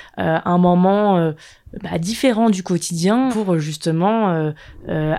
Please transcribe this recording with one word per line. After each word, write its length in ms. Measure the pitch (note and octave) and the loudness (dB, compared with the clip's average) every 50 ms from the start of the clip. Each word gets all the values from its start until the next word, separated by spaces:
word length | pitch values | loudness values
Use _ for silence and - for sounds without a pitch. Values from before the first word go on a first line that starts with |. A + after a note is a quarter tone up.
| - - - - | -20 -12 -8 -4
euh, 200 | F#3 E3 D#3+ E3 - | -2 -2 -2 -2 0
un 140 | F3+ F3 | 0 2
moment, 580 | F3+ F3+ F3+ F3+ F3+ F3+ F#3+ G3 G#3 G#3 G3+ F#3+ | 4 4 4 4 4 4 4 4 2 2 2 2
euh, 160 | E3+ E3 D#3+ D3+ - - - - _ _ - - - | 2 2 0 -2 -6 -12 -20 -20 _ _ -18 -16 -14
bah, 160 | - D#3 F3 | -8 -6 -6
différent 520 | E3 E3+ F#3+ A3+ - - C4 A3+ A3 A#3 A3+ | -6 -4 -6 -4 0 0 2 2 4 2 2
du 120 | G3 F#3 | 2 0
quotidien 680 | F3+ - F3+ E3 - - E3+ D#3+ E3+ F#3+ A3 B3 C4+ C4 | -2 -2 -2 -2 -2 -4 -4 -2 0 2 2 2 0 0
pour, 280 | A#3+ A3 G#3 F#3+ F3 | -2 -2 -2 0 0
justement, 760 | D#3+ D3+ D#3 D3+ - - E3 D#3+ E3 F3+ G#3 A3+ A3+ G#3+ F#3+ | 0 -2 -4 -8 -6 -4 -2 0 0 0 0 0 0 0 0
euh, 200 | E3+ D#3+ D#3 D3+ D3+ - - - - - - - | 0 0 -2 -4 -6 -8 -14 -20 -20 -14 -8 -6
euh, 260 | F3 D#3 D#3 D#3 D#3+ | -4 -2 -2 -2 -2